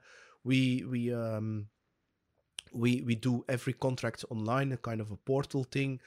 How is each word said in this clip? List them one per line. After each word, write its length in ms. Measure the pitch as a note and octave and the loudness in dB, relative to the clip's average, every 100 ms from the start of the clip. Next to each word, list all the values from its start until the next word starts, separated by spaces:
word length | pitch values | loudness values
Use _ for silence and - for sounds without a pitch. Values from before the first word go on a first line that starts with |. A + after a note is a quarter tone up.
| - - - - | -8 -20 -20 -8
we, 400 | A#2+ C3 C3 B2+ | 2 4 6 2
we, 300 | B2 B2 A#2+ | 0 -2 -2
um, 560 | A#2+ A2+ A2 A2 A2 G#2 _ _ _ _ _ _ _ _ - - | -2 -2 -2 -2 -4 -6 _ _ _ _ _ _ _ _ -20 -12
we, 280 | A#2+ A#2+ B2 | 0 2 2
we 140 | A#2+ A2+ | 2 0
do 280 | B2+ A#2+ - | 2 0 0
every 260 | B2+ - | -2 -2
contract 520 | B2+ C3+ B2+ A#2 - - | -2 -2 0 -4 -4 -8
online, 420 | A2+ G#2+ B2+ C#3 | -4 0 0 0
a 60 | B2+ | -2
kind 240 | A#2 A2+ | -4 -4
of 100 | G#2+ | -6
a 60 | G#2 | -6
portal 460 | - C3+ C#3+ C#3+ | 0 0 0 -2
thing." 360 | B2+ C#3 C3+ C3 | -2 -2 -2 -4